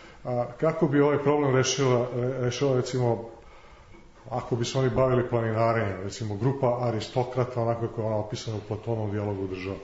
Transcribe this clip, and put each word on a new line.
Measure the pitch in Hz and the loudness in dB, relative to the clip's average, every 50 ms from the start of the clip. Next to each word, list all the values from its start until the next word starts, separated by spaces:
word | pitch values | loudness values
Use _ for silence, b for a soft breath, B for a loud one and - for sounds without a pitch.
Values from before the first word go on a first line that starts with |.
| B B B B B | B B B B B
a, | 131 123 120 120 120 - - | -4 -2 -2 -2 -4 -4 0
kako | - 160 160 - 175 147 | 0 0 2 2 2 2
bi | 135 143 | 4 6
ovaj | 143 147 147 139 | 6 6 4 4
problem | - 139 147 147 147 135 127 | 4 2 4 4 4 4 4
rešila, | 131 127 - - - 139 131 127 120 120 123 - | 4 4 2 2 2 2 4 4 4 2 0 -2
re-, | 123 123 127 135 131 | -2 -2 -2 -2 -2
rešila, | 123 123 123 - 143 139 131 | -2 -2 0 0 2 2 2
recimo, | 123 123 - - 127 123 120 117 104 - - - - - B B B B B B B B B B B B - - - - - | 2 0 0 0 0 2 2 2 0 -2 -8 -16 -18 -20 B B B B B B B B B B B B -20 -20 -20 -14 -8
ako | 117 123 - - 131 | -8 -8 -4 -2 -2
bi | 117 117 | -2 -2
se | - - 135 | -2 0 0
oni | 131 131 | 2 2
bavili | 113 123 131 131 127 123 117 - | 4 4 4 4 4 2 2 2
planinarenjem, | - 117 113 113 110 107 113 117 113 113 110 104 110 92 95 | 0 0 0 0 2 2 2 2 2 2 0 -2 -2 -4 -6
recimo, | 101 - - 117 107 104 98 | -8 -8 -6 -6 -6 -4 -2
grupa | 113 135 139 - - 120 123 120 | 0 0 0 2 2 0 2 2
aristokrata, | 123 120 110 107 104 - - 127 120 - - 127 123 - - 117 | 0 -2 -2 -2 -4 -4 -2 -2 -2 0 0 -2 -2 -2 -2 -2
onako | 113 117 117 117 117 113 | 0 0 0 0 -2 -4
kako | - - | -4 -4
je | 110 110 | -4 -2
ona | 110 | -2
opisana | 107 104 - - 113 - - 110 104 | -2 -2 -4 -6 -8 -8 -6 -8 -8
u | 101 - | -6 -6
Platonovom | 110 98 - 117 117 110 107 104 | -8 -6 -4 -4 -4 -2 -2 -2
dijalogu | 101 107 104 104 101 95 98 92 | -2 -2 -2 -2 -4 -4 -4 -6
države, | 92 92 92 95 98 90 | -6 -6 -6 -8 -8 -8